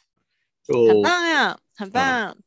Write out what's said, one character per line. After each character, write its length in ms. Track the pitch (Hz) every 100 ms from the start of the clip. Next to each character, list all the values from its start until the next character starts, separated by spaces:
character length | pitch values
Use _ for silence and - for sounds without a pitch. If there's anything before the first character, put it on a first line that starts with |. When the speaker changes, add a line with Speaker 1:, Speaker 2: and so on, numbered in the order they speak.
| _ _ _ _ _ _
Speaker 1:
就 240 | - 127 220
Speaker 2:
很 140 | 214
棒 220 | 208 349
啊， 360 | 339 302 208 - _ -
很 160 | 196
棒， 120 | 240
Speaker 1:
啊， 320 | 269 247 208 -